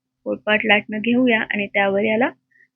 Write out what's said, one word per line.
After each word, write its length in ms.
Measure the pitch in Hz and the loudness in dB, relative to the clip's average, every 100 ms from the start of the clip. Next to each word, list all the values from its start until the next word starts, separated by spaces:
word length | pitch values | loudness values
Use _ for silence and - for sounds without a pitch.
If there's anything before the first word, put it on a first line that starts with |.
| _ _ | _ _
पोळपाट 360 | - 202 - 214 220 | -8 -6 0 0 2
लाटणं 320 | 208 208 214 | 0 0 -6
घेऊया 420 | 220 240 254 220 | 0 2 2 2
आणि 260 | - 208 202 | -2 -4 -4
त्यावर 360 | 202 196 196 | -2 0 0
याला 260 | 214 220 285 - _ _ _ | 0 0 0 -4 _ _ _